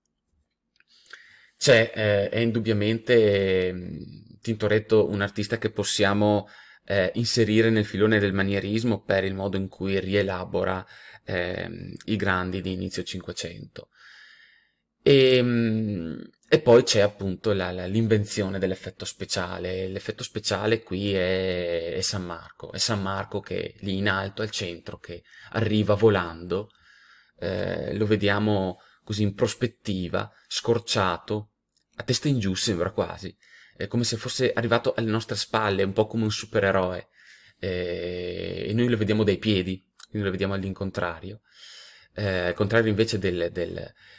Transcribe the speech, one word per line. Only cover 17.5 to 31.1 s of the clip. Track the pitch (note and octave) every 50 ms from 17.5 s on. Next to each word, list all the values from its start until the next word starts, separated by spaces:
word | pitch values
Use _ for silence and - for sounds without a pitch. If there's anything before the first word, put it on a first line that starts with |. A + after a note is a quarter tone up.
la, | G2+ F#2+ F2+ F2+
la, | F2+ F#2 F2+
l'invenzione | F#2 G2 A2+ A2+ G#2 A2+ G#2 G#2 - - A2 G2 F#2+ G2 F#2+
dell'effetto | F#2+ F#2 F#2+ - - F#2 - - F#2+
speciale. | - - - - - - F#2+ F2+ F2 F2+ F2+ F2+ F2+ F#2 F#2+ F#2+
L'effetto | F#2 F#2+ G2 - - - - -
speciale | - - G#2+ - - G#2 F#2+ G2+ A2 A2+ A2 -
qui | - F2+ G2 G2+ G2+ G2
è, | F#2+ F2+ F#2 F#2+ F#2 F#2 F#2 F2+ F2+ F2 E2+ E2+ E2 E2 E2+ -
è | F#2
San | G2 - G#2+ G2 F2+
Marco, | F2 E2+ E2 - - - - - -
è | -
San | - - - A2 G2+
Marco | F#2+ F#2+ G2 G2 G2+ - - G2+
che | - - F#2 F#2+ -
è | - - -
lì | F#2+ G2 F#2
in | F#2+ G2+
alto | G#2 F#2+ G2 G2 G2+ - - A2
al | G#2+
centro, | - - G2+ F2 E2+ E2 - - - -
che | - - E2+ E2+ - _ - - - -
arriva | - A2 A2 G#2 G#2+ G#2+ G2+ G2+ G#2
volando, | G2+ A2 A2+ G2+ F#2 F2 E2+ E2 E2 F2 F2+ F2+ G2 A2 - _ _ _ _ _ _ - - - _ _ _ _ _
eh, | F#2 F#2 F#2+ F#2+ F#2+ F#2 F2+ E2 - - D#2
lo | G2+ G#2+
vediamo | G2+ A2 G2 G2+ G2+ G2+ G#2 G#2+ G#2+ G#2 G2 F#2+ F#2 - - - - _ _ _
così | - G#2 G2+ G#2+
in | G2+ G2+
prospettiva, | - B2 A2 - - B2 A#2 - _ _ A2 F#2+ F#2 F2+ D#2+ F2+ F#2+ A2 - - _ _
scorciato, | _ - - - A#2 A#2 A2 - - - A2+ F#2+ F2+